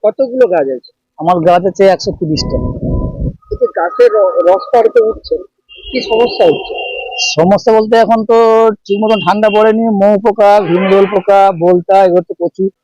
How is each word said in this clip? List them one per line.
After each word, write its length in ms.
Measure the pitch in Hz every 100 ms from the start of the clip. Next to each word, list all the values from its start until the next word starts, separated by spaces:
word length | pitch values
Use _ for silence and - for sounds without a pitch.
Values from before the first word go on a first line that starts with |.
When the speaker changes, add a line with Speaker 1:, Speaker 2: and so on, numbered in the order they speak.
Speaker 1:
কতগুলো 420 | 214 208 269 254 240
গাছ 200 | 175 135 127
আছে? 160 | _ _ _ _
Speaker 2:
আমার 180 | 160 180 165
গাছ 140 | 175 185
আছে 180 | 180 190
একশো 160 | 180 - -
তিরিশটা। 380 | 160 156 1017 740 - 1047 1047 1017 1047 1047 - - _
Speaker 1:
এই 40 | 1077
যে 60 | - -
গাছের 320 | - - 480
র-, 240 | 214 190 175 175
রস 180 | 190 -
পাড়তে 280 | 240 226 240 220
উঠছে, 260 | 220 - - 370 _ _ - -
কি 80 | 254 -
সমস্যা 340 | 220 240 - 180
হচ্ছে? 280 | 131 - - - - - - - -
Speaker 2:
সমস্যা 340 | 170 202 -
বলতে 220 | 220 220 226
এখন 140 | 214 226 214
তো 60 | 226 226 226 226 208
ঠিক 140 | - 202
মতন 160 | 220 220 165
ঠান্ডা 220 | 202 214
পড়েনি, 340 | 208 220 220 226 202
মৌ 140 | 196 208
পোকা, 260 | 220 208 202 208 185
ভিমরুল 380 | 175 190 196 196
পোকা, 280 | 202 185 196 196 175
বোলতা, 360 | 175 180 175 190
এগুলো 180 | 190 175 170
তো 60 |
প্রচুর। 360 | - 170 - 196 _